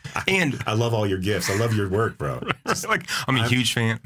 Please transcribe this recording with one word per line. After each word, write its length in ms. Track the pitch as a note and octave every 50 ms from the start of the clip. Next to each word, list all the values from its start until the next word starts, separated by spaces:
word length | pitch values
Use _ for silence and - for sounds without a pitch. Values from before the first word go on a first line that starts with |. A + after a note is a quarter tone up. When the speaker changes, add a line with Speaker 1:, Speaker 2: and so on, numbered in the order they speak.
| -
Speaker 1:
<laughs> 100 | - -
I, 80 | - -
Speaker 2:
And 340 | - F#3+ F#3+ F3 C#3+ B2 - -
Speaker 1:
I 60 | - G#2+
love 200 | A2 A#2 A#2 A2+
all 140 | A2 G#2+
your 100 | G2+ F#2+ F#2+
gifts. 300 | F#2 G#2 G#2 F#2 F2+ -
I 60 | G2
love 160 | G#2 A#2 A#2 A2+
your 160 | G#2+ G2+ F#2+
work, 280 | F#2 G#2+ A2+ A2 - -
bro." 220 | D#2 C#2 B1+ B1 - - -
Speaker 2:
<laughs> 120 | - -
Right. 200 | B3+ G#3+ - -
Like, 220 | G#3+ G#3+ F#3+ F3 - - - -
I'm 100 | - C3
a 40 | B2
Speaker 1:
I'm 80 | A2+ A#2+
Speaker 2:
huge 240 | A#2+ B2+ B2 - -
fan. 260 | A#2+ A#2 A2+ A2+ A2 -